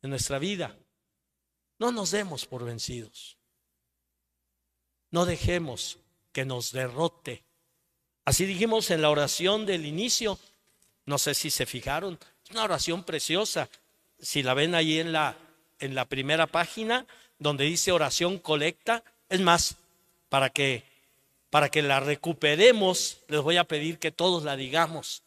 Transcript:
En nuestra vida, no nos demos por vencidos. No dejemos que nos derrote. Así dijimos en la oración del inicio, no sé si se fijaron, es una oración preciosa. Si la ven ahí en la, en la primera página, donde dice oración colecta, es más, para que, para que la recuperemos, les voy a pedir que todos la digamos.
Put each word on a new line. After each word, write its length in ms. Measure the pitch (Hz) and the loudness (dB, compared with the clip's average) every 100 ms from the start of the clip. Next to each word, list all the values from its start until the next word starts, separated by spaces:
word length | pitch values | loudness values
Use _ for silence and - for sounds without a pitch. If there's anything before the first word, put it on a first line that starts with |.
En 80 | 135 | -6
nuestra 260 | 135 - 139 | -4 -4 -2
vida, 380 | 170 202 139 - _ _ _ _ _ _ _ _ _ _ | -4 -4 -6 -10 _ _ _ _ _ _ _ _ _ _
no 120 | 233 | -2
nos 200 | 240 185 | -2 -2
demos 340 | 202 196 143 - | -2 -2 -6 -8
por 180 | 127 | -8
vencidos. 720 | 120 117 - 123 110 - - - _ _ _ _ _ _ _ _ _ _ _ _ _ _ _ _ _ | -8 -8 -8 -8 -12 -18 -20 -20 _ _ _ _ _ _ _ _ _ _ _ _ _ _ _ _ _
No 160 | 165 180 | 0 0
dejemos 760 | 165 - 175 160 117 - - _ _ _ | 0 0 0 -2 -8 -10 -10 _ _ _
que 100 | - | -6
nos 300 | 131 127 120 | -4 -4 -6
derrote. 720 | 131 127 120 165 _ - 120 _ _ _ _ _ _ _ _ - | -4 -6 -2 -4 _ -14 -14 _ _ _ _ _ _ _ _ 0
Así 200 | 135 190 | 2 0
dijimos 460 | 185 226 220 214 | 0 2 2 2
en 100 | 170 | 2
la 80 | 151 | 4
oración 560 | 147 143 - 175 214 214 | 4 2 0 0 0 0
del 200 | 180 151 | -2 -4
inicio, 520 | 156 233 - 220 190 - _ _ _ _ _ - | -4 -2 0 -2 -6 -10 _ _ _ _ _ -4
no 120 | 139 | -2
sé 160 | - | 0
si 160 | 143 160 | -2 -2
se 160 | - 127 | -4 -4
fijaron, 540 | 127 135 147 190 170 - _ | -6 -4 -4 -4 -10 -18 _
es 80 | - | -12
una 140 | 226 220 | -4 -2
oración 400 | 160 147 170 180 | 0 -2 -4 -4
preciosa. 640 | 160 - 165 214 - 127 - _ _ _ _ | -6 0 0 0 -2 -6 -8 _ _ _ _
Si 240 | - 147 | -4 -2
la 100 | 127 | 2
ven 220 | 131 156 170 | 2 2 2
ahí 240 | 160 156 | 2 0
en 140 | 165 | 0
la, 240 | 160 147 110 - _ _ _ | 0 -2 -4 -18 _ _ _
en 160 | 139 131 | -8 -6
la 80 | |
primera 420 | 127 131 135 160 160 | -4 -4 0 2 2
página, 640 | 160 170 - 220 240 254 - _ _ | 0 -2 -4 -2 -2 -4 -20 _ _
donde 240 | 147 143 | -2 0
dice 300 | 143 165 - | 0 0 2
oración 440 | 175 147 - 170 190 | 2 2 0 -2 -2
colecta, 640 | - 151 151 - - 233 - _ _ | -2 0 0 -4 -2 -2 -4 _ _
es 100 | 190 | 2
más, 380 | 185 170 - - _ _ _ _ _ | 4 4 4 -4 _ _ _ _ _
para 220 | 139 135 | 2 2
que, 340 | - 139 123 - _ _ _ _ _ _ | 2 0 -2 -8 _ _ _ _ _ _
para 200 | 151 147 | 2 4
que 120 | 156 | 2
la 200 | 143 139 | 2 2
recuperemos, 1200 | 139 147 165 160 151 151 226 226 190 180 - - _ | 2 -4 -4 -2 0 8 8 8 4 0 -4 -8 _
les 100 | 151 | -2
voy 160 | 143 175 | 2 2
a 80 | |
pedir 360 | 170 151 151 165 | 2 0 -4 -4
que 120 | 160 | -6
todos 320 | - 175 175 | 0 0 0
la 140 | 151 139 | -2 -6
digamos. 680 | 131 147 160 160 - - | -2 0 0 -2 -10 -14